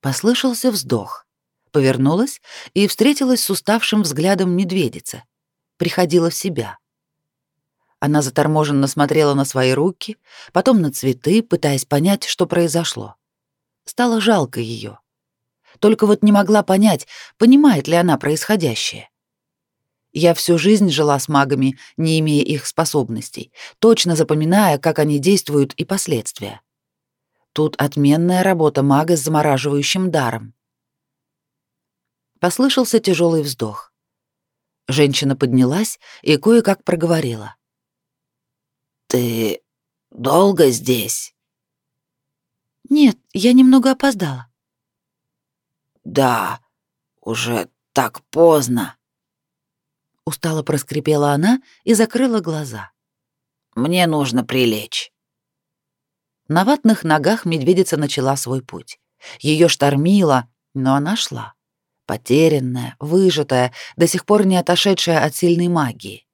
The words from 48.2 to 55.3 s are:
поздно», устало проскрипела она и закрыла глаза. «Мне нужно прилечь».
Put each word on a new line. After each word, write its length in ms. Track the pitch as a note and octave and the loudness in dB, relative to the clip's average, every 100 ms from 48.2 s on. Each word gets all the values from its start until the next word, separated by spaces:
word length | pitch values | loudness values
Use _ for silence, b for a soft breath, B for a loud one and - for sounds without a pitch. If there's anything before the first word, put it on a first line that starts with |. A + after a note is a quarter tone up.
| _ | _
поздно», 680 | D3+ E3 D#3 B2 A#2+ F#2+ - _ _ _ _ _ _ _ _ _ _ _ _ - | 2 4 4 2 -4 -4 -12 _ _ _ _ _ _ _ _ _ _ _ _ -14
устало 340 | D3 E3+ D#3+ | -8 -6 -6
проскрипела 680 | D3 D3 - D3 D3 D3+ C#3+ | -2 -4 -2 -6 0 0 2
она 280 | C#3+ F3+ C4 b b | 2 2 0 b b
и 100 | - | 0
закрыла 460 | A3 A3+ A#3+ C4 A3+ | 2 2 0 -2 -2
глаза. 520 | E3+ D#3 C#3+ A2 F#2+ _ _ _ _ _ _ _ _ | -4 -8 -10 -14 -16 _ _ _ _ _ _ _ _
«Мне 320 | - C3+ F3+ F3 | -6 -2 0 0
нужно 380 | D#3 C#3 A#2+ | 0 -2 -4
прилечь». 680 | A#2 C3 A#2+ G#2+ G#2 - - _ _ | -4 0 0 -2 -6 -12 -12 _ _